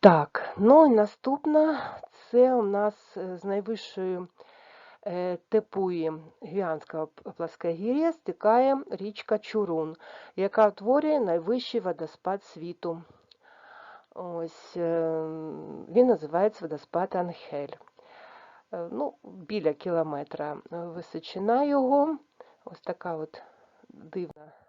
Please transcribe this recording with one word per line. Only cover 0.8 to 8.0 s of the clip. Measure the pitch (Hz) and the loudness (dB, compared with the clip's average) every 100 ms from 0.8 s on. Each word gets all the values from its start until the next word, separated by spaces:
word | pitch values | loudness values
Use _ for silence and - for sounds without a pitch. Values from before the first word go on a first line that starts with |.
| 311 | 8
і | |
наступна, | 226 208 - - 277 311 302 311 285 - - - - - | 6 2 -2 -4 -2 0 2 2 0 -6 -12 -18 -20 -2
це | 240 254 | 4 4
у | 254 | 4
нас, | 208 202 208 208 _ - | 0 0 0 -4 _ -12
е, | 185 180 | -10 -8
з | |
найвищої, | 196 196 202 220 - - 185 180 180 _ - - - - - - - | -4 -4 -4 -8 -8 -8 -6 -6 -8 _ -20 -20 -20 -20 -20 -14 -10
е, | 180 180 175 _ | -6 -4 -6 _
тепуї | 220 214 196 190 175 160 160 156 _ | -2 -2 -4 -2 -2 -4 -6 -14 _
Гвіанського | 196 180 185 156 - 160 156 | -10 -6 -4 -6 -8 -8 -8
п-, | - - | -10 -18
плоскогір'я | - 165 - 175 165 208 269 | -10 -10 -6 -6 -4 -2 0